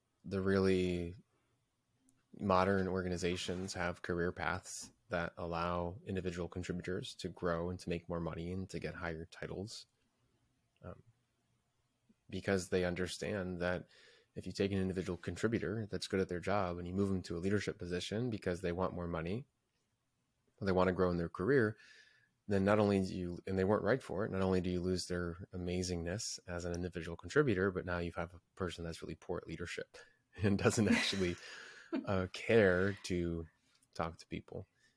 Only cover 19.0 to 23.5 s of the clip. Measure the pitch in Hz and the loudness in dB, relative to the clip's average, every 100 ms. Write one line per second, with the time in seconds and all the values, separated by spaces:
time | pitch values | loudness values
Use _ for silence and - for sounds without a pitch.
19 | 87 85 82 110 143 _ _ _ _ _ | -4 -4 -4 -6 -8 _ _ _ _ _
20 | _ _ _ _ _ - 98 90 92 90 | _ _ _ _ _ -4 2 6 6 6
21 | 90 87 85 - 95 139 107 - - - | 4 4 -2 -2 2 4 4 0 -12 -20
22 | - _ _ _ - 101 98 107 104 98 | -20 _ _ _ 0 4 6 6 6 4
23 | 92 90 87 87 - | 2 -2 -4 -6 -2